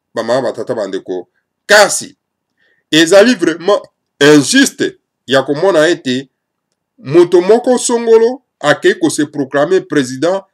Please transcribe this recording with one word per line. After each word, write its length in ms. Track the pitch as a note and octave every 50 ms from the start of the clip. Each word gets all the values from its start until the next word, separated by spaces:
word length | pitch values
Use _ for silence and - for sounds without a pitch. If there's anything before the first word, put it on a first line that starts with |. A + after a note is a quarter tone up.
| _ _ _
ba 80 | A#2 A2+
mama, 180 | A2+ B2 C3+
ba 100 | B2 G#2+
tata, 220 | - A#2 G#2+ - A#2+
ba 120 | A2+ G2+
ndeko. 420 | F#2+ F#2+ F2+ - - F2+ F2+ F2 _ _ _ _ _ _ _ _
Kasi, 500 | - G3+ G#3 G3+ E3 - - - - - _ _ _ _ _ _ _ _ _ _ _ _ _ _ _
ezali 440 | D3+ D#3+ E3 D#3+ F#3+ G3 G#3+ B3 B3
vraiment 460 | F3 E3+ D#3+ D#3 E3+ E3+ G3 G3+ - - _ _ _ _ _ _ _
injuste 800 | C#3+ D3 D3+ D3 B2+ - - C4+ C4+ - - - A2+ F2 - _ _ _ _ _ _
ya 160 | - B2+ C3+ C3
komona 440 | D#3 C#3+ D3+ F3+ G3 F3 D#3 D3+
ete 420 | E3+ E3+ - - C3 B2 C3 C3+ - _ _ _ _ _ _ _ _ _ _ _ _ _
moto 440 | _ - C3 D3+ F3 F3 E3+ F#3 F3
moko 360 | F3 F#3+ A3 A#3+ A#3 C4 B3
songolo 640 | A3+ - - A#3+ A#3 A#3 A3+ A3+ A3+ A3+ A#3+ B3+ C#4 _ _ _ _
akei 360 | - D3 C#3+ - - F3+ G#3+ -
ko 100 | E3 C#3+
se 160 | - - D3
proclamer 640 | - - C#3+ C3+ B2+ - C#3 D3+ F3 F#3+ F#3 F#3
président 560 | - D3 D3 C3 B2 C3 C3 D3+ E3+ F#3+ G3 - _